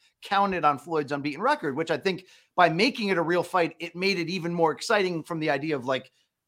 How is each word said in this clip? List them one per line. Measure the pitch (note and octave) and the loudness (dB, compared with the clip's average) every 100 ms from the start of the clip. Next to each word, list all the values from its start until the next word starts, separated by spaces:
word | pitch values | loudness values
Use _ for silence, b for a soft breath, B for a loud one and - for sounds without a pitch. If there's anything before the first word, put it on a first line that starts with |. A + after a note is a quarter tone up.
| _ _ | _ _
counted | - G3 G3 F#3 | -2 0 2 2
on | D3+ C#3 | 2 2
Floyd's | - D#3+ C#3 | 0 -2 -2
unbeaten | C#3+ C#3 C#3+ | -4 -4 -2
record, | A#3 D4 D#3 C3 | 0 0 -2 -4
which | E3 | -2
I | D3+ | -2
think | F#3+ F3+ b b b - | -2 -4 b b b 4
by | F3 | 4
making | E3 B3 - G3+ | 6 0 0 0
it | F3 | 0
a | |
real | D#3+ F3 | 2 0
fight, | D#3 F#3 D#3+ - | 0 0 0 -2
it | E3+ E3+ | -12 -4
made | F#3+ F#3+ | -2 0
it | D#3+ | -2
even | F#3+ E3 | -4 -4
more | E3+ D#3+ | 2 2
exciting | D3 - G#3+ F#3 E3+ | 0 0 2 2 -2
from | D3 E3 | -6 -4
the | D#3 | -2
idea | C#3+ D#3 C#3+ | 0 -2 -4
of, | B2 | -2
like, | C3 C3 _ _ _ | -4 -4 _ _ _